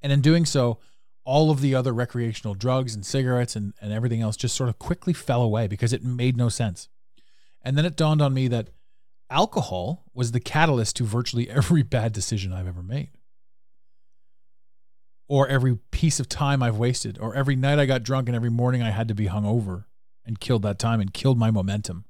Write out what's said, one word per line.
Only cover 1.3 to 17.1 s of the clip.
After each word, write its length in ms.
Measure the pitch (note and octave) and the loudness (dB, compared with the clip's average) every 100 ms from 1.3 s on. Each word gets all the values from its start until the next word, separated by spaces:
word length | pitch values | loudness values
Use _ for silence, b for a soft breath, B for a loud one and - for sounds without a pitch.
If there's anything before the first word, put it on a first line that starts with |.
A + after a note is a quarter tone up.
| C#3 D#3 | 4 4
of 80 | D3 | 4
the 160 | C#3 C3 | 2 2
other 160 | B2+ | 0
recreational 640 | A#2 A#2+ A#2+ A#2 A2 A2 | -2 -2 -2 -4 -4 -8
drugs 420 | G2 A#2 B2+ B2+ G#2+ | -4 -2 0 -2 -6
and 100 | G2 | -4
cigarettes 500 | C3+ B2+ B2 B2 - | -2 0 0 0 -2
and, 180 | G2+ - | -6 -6
and 100 | G#2 | -6
everything 300 | G#2+ A#2+ A2+ | -2 0 0
else 160 | A2 G#2+ | -2 -2
just 180 | B2 - | -4 -2
sort 140 | B2+ | -2
of 100 | A2 | -4
quickly 320 | - F3 - | -4 -4 -2
fell 300 | E3+ - A#2+ | -4 0 0
away 260 | A#2 G#2+ A2 | 2 2 0
because 240 | G2+ A#2+ | 0 -2
it 120 | B2+ | -2
made 340 | B2 B2 B2 A#2+ | -4 0 0 2
no 100 | A#2+ | 0
sense. 400 | - A#2 F2 - - - - - - - - | 0 -4 -4 -14 -20 -20 -20 -20 -20 -20 -14
And 160 | B2+ C#3 | -2 0
then 80 | E3 | 0
it 120 | D#3 | 2
dawned 240 | D#3 D#3 | 2 4
on 120 | D3 | 2
me 140 | C3 C3 | 2 2
that 220 | A#2+ G#2+ - - - - - - | 0 -4 -12 -20 -20 -20 -20 -4
alcohol 760 | C3+ G#3+ - - F#2 F2+ F3 - | 0 2 0 -4 -4 -4 -8 -10
was 180 | - A#2+ | -4 -2
the 80 | A#2+ | -2
catalyst 560 | - D#3 E3 C3+ A2 - | 0 2 4 4 0 -2
to 80 | |
virtually 460 | A#2 A#2 B2 A#2+ A#2+ | -2 -2 -2 -2 -2
every 340 | - - E3+ | 0 4 4
bad 300 | B2 B2+ A2+ | 4 0 -2
decision 400 | G#2+ G2 G#2+ F#2+ | -4 -4 -4 -4
I've 140 | F#2 F2+ | -6 -6
ever 140 | F2 | -8
made. 280 | F2+ B2+ - - - - - - - - - - - - - - - - - - - - - - - | -8 -8 -8 -14 -20 -20 -20 -20 -20 -20 -20 -20 -20 -20 -20 -20 -20 -20 -20 -20 -20 -20 -20 -20 -2
Or 220 | C#3+ C3+ | 2 4
every 260 | C3+ C3 A#2 - | 4 2 0 -2
piece 280 | - E3 - | 0 0 0
of 100 | C#3 | -4
time 340 | - C#3+ C#3 | -2 0 2
I've 140 | A#2+ G#2+ | 2 2
wasted, 420 | A#2+ B2 G#2+ | 0 -2 -6